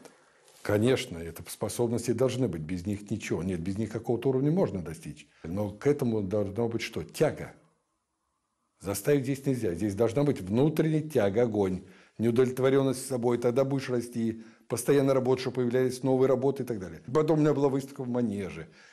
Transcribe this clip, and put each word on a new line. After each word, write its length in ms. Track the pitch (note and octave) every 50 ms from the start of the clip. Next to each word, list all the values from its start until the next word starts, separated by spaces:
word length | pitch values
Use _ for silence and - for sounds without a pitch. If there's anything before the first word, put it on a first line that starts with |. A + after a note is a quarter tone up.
| - - _ _ _ _ _ _ _ _ _ -
Конечно, 560 | - - G#2 G#2 G#2+ B2+ C3 - - - F2 E2
это 240 | E2 E2 - - - -
способности 640 | - - A2 G#2 - - A#2+ A2+ A#2+ A2 - B2+
должны 340 | A#2+ A#2+ C3 B2 A#2 B2 C3 G#2
быть. 140 | E2+ E2
Без 240 | D#2 D#2 F#2 F2 F2
них 240 | G#2 G2+ G2 - -
ничего. 320 | A2+ G#2 - - A2+ D#2+
Нет, 180 | F2+ F#2+ F#2 E2+
без 180 | E2 G2 F#2+ G#2
них 120 | A2+ G#2+
какого-то 380 | - A2+ - - A#2+ A2 - C3+
уровня 240 | C3 C3 C#3 D3
можно 280 | D#3+ G3 F3+ G2+ G2 F#2
достичь. 440 | D#2+ D#2+ D#2+ - - D2+ C#2+ - - _ _ _ -
Но 260 | D#2+ F2+ G#2 G#2+ G2
к 180 | G#2 - - C#3+
этому 340 | D3 D3 C3+ A#2 A2 G#2+
должно 460 | G2 F2+ G#2 G#2 G2+ G#2 F#2 A2+ A#2+ A2+
быть 140 | - -
что? 200 | - - - F#2
Тяга. 500 | D#2+ - - - D#3 C3+ - - D2+ - - - _ _ _ _ _ _ _ _ _ _ _ _ _ _ _ _ _ _ _ _ _ _ _ _
Заставить 440 | - G2 G2 - - C#3+ D3 C#3+ A#2+
здесь 200 | C3+ C#3 C3+ -
нельзя. 280 | C#3 C3 A#2 A2 F#2 E2+
Здесь 200 | E2 G#2 G#2 F#2+
должна 300 | G2 A#2 A2+ - C#3+ C#3+
быть 160 | D3 - -
внутренняя 600 | F#2 F#2 G#2+ B2 C#3+ D#3 D#3 D#3+ D#3 D#3+ D#3 D3+
тяга, 400 | D3+ D3+ - A#2+ G2+ G2+ F#2 A2+
огонь, 420 | B2 A#2 G#2 G#2 G2 F#2 F#2 F2+ - - - - - _ _ -
неудовлетворенность 880 | A2 A#2+ A#2 B2+ C3 B2 B2+ C3 B2+ C3+ C3+ C#3 C3+ C3+ B2+ C3 -
собой. 320 | - C3 A#2+ A#2 B2 A#2+ A#2+
Тогда 260 | A#2 B2 A#2 C#3 C3+
будешь 240 | C3+ C#3 C3+ C3 C3
расти, 520 | B2 A#2+ A2+ A#2 - A#2 A2+ A2 A2 A2+ - - - _ _ -
постоянно 460 | B2 A2+ - - C#3 C#3+ C3+ C3+ C3+
работать, 280 | C3 A#2 B2+ C3 B2+
чтобы 140 | C3 C3 B2
появлялись 460 | B2+ B2+ A#2 A#2 B2+ C3 B2+ B2+ -
новые 260 | - C3 C3 C3 C3 C3
работы 340 | C3+ A#2+ B2+ C#3 C3 -
и 40 | A#2+
так 120 | - A#2 G2+
далее. 200 | F#2 E2+ D#2+ - - -
Потом 260 | B2 D#3 D3+ D3+ D#3+ D#3
у 40 |
меня 120 | D3 D#3 C#3+
была 140 | C3+ C#3+ C#3
выставка 340 | C3 C#3+ - - - -
в 60 | C3 B2
Манеже. 600 | A#2+ B2 A#2+ G#2+ G2+ G2+ F#2+ E2+ D#2 D#2+ D#2+ - - - - -